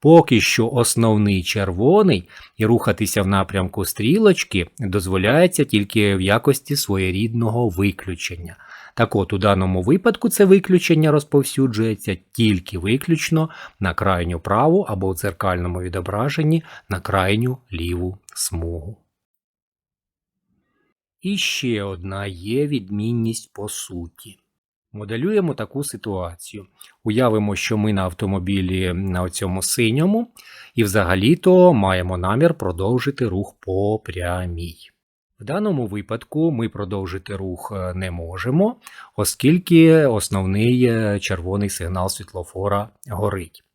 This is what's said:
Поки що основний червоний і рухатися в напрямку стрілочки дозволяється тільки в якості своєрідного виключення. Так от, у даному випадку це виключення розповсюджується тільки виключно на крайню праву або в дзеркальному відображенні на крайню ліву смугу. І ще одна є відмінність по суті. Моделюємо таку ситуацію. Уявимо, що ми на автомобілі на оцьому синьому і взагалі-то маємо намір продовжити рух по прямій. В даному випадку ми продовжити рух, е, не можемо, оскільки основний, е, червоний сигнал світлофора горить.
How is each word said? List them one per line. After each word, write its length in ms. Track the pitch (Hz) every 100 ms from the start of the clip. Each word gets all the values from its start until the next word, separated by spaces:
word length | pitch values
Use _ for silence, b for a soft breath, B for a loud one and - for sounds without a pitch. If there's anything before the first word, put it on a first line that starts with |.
Поки 400 | 143 165 - 117
що 280 | - - 117
основний 720 | 120 117 - 117 107 104 98
червоний 840 | 87 - 95 90 120 196 196 107 - B B _
і 80 | 110
рухатися 560 | 117 - 104 104 -
в 60 | 95
напрямку 580 | 98 95 101 92 - 95
стрілочки 840 | - 107 185 214 180 - 95 85 _
дозволяється 840 | 104 98 92 95 98 139 180 180
тільки 520 | 143 107 98 113 104 98
в 60 |
якості 540 | 92 104 - 135 - 143
своєрідного 920 | - 98 95 92 110 113 117 113 120
виключення. 840 | 87 101 - - 87 - 82 85 - B B B -
Так 160 | 113 104
от, 180 | 95
у 40 | 98
даному 440 | 101 98 95 92
випадку 480 | 92 170 - - 233
це 160 | - 202
виключення 680 | 190 185 180 - 160 156
розповсюджується 1040 | 147 143 143 135 - 135 107 113 107 - 92 _
тільки 460 | - 113 95 - 92
виключно 720 | 92 127 - 160 - 160 160 B B B
на 140 | 95
крайню 460 | 85 95 90 87 85
праву 420 | - 101 147 180
або 300 | - 101 95
в 40 | 92
дзеркальному 680 | 101 92 98 90 90 87
відображенні 800 | 90 90 90 101 131 143 151 165 B B _
на 100 | 95
крайню 580 | - 98 95 107 123 127 _
ліву 440 | 85 85 87 90 95 - -
смугу. 600 | - 85 85 85 80 110 _ _ _ _ _ _ _ _ _ _ _ _ _ _ _ _ _ _ _ _ _ _
І 160 | 185 202
ще 460 | - - 127 110
одна 420 | 101 92 90 98 101
є 420 | 90 95 120 147
відмінність 880 | 143 95 101 110 120 113 113 -
по 160 | - 104
суті. 680 | - - 90 85 _ - 95 _ _ _ _ _
Моделюємо 640 | 110 104 113 160 214 175
таку 300 | - 107 135
ситуацію. 840 | 143 107 113 95 87 92 - 107 95 B B B
Уявимо, 520 | 113 107 127 110 104 98
що 220 | - 107
ми 160 | 107
на 100 | 101
автомобілі 880 | 92 87 101 98 92 98 92 92 92
на 280 | 87 98 90
оцьому 400 | 90 - 98 92
синьому 720 | 92 - 113 123 170 214 240 - B B B -
і 80 |
взагалі-то 920 | 107 98 90 92 107 175 - 185 180
маємо 440 | 135 95 92 90 90
намір 360 | 90 110 165
продовжити 760 | 170 95 82 95 123 139 135 120
рух 280 | 92 101 _
по 400 | - 95 101 107
прямій. 880 | - 90 87 90 90 85 85 80 - _ _ _ _ _
В 40 |
даному 440 | 104 165 214 160 113
випадку 640 | 104 98 110 - 147 165
ми 180 | 135 113
продовжити 680 | - 101 101 95 92 - 101
рух, 380 | 95 90 - 101
е, 180 | 92
не 180 | 90 92
можемо, 640 | 87 82 92 107 147 208 254 B B B -
оскільки 880 | 101 - 131 175 - 165 160 160 147
основний, 800 | 110 - 98 95 98 113 123 123
е, 340 | 113 110 101
червоний 500 | - 92 85 101 101
сигнал 400 | - 87 92 92
світлофора 800 | - 101 95 85 - 98 101 107 _ -
горить. 520 | 101 104 98 - - _